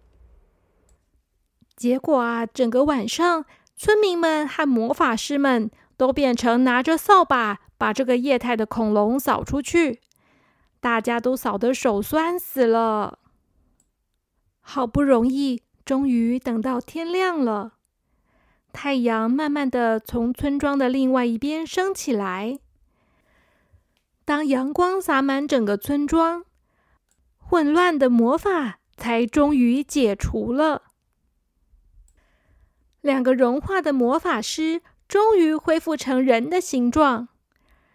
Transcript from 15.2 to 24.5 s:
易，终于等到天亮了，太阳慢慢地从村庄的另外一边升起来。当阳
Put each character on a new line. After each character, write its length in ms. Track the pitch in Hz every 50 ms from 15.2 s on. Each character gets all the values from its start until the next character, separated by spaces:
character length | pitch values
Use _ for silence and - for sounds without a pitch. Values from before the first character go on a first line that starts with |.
| 233
易， 360 | 262 262 277 285 269 247 233 _ _ _ _ -
终 240 | - 269 269 277
于 300 | 269 247 233 233 233 247
等 240 | 262 - 254 226 220
到 180 | 214 262 247 240
天 320 | - - - 320 330 339
亮 320 | 349 370 381 370 339 311 262
了， 300 | 226 214 208 196 220 _ _ _ _ _ _ _ _ _ _ _ _ _ _ _ _ _ _ _ _
太 220 | - - - 285 277
阳 360 | 254 240 240 226 220 226 226
慢 220 | 254 285 311 294
慢 160 | 285 294 277
地 320 | 262 - 247 240 226 226 220
从 320 | - - - 240 233 240
村 280 | 247 - - 285 277 285
庄 180 | 302 285 277
的 100 | 277 269
另 240 | 247 254 269 262 262
外 140 | 262 254 247
一 100 | 240 233
边 300 | 220 - 294 311 320 330
升 260 | 277 - 381 370 392
起 220 | 381 - - 294 240
来。 460 | 202 202 190 180 190 208 233 277 269 _ _ _ _ _ _ _ _ _ _ _ _ _ _ _ _ _ _ _ _ _ _ _ _ _ _ _ _ _ _ _ _ -
当 240 | - 294 294 311
阳 240 | 269